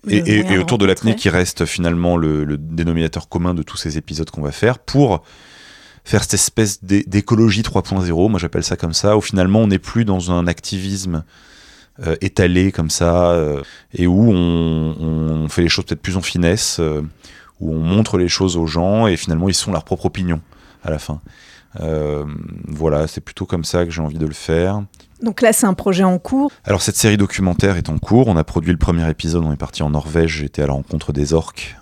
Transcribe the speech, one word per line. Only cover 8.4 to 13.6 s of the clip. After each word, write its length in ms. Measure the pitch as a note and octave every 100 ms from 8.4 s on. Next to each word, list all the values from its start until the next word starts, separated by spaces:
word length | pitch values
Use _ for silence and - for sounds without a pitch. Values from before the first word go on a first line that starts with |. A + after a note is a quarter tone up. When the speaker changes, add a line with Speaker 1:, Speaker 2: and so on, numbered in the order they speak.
| E2 E2+
Speaker 1:
ça 120 | E2 F2+
comme 180 | E2
ça, 220 | D#2+ G2+ G#2+
où 60 |
finalement 380 | - G2 F#2 G#2+
on 80 | G#2+
n'est 120 | F#2+
plus 260 | - A2+ A2
dans 260 | F#2 F2
un 160 | F2 F2
activisme, 760 | E2+ - G2 G2 G2 F#2 D#2+ D#2+ _ - - - - _ -
euh, 140 | E2+ D#2+
étalé 500 | G2 - F2+ F2+ F#2+
comme 180 | F#2 D#2+
ça, 420 | - E2+ F2 F2
euh, 300 | E2+ D2+ C#2+